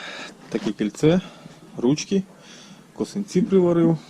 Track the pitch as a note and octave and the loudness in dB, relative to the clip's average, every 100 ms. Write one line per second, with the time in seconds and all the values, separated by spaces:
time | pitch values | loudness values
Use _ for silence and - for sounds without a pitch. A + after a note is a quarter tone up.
0 | - - - - - A2+ G#2+ - G#2 - | -14 -14 -16 -18 -8 -6 -4 -4 -4 0
1 | D3+ F3+ - - - - - - A#2+ D3+ | 2 2 0 -12 -20 -20 -18 -2 0 0
2 | - G3 F#3+ - - - - - - - | 0 -2 -2 -10 -20 -20 -20 -20 -14 -8
3 | G#2+ G2+ G2+ F3+ G3+ F#3+ F3 E3+ E3 D#3+ | -8 -8 -4 -2 2 4 4 4 4 2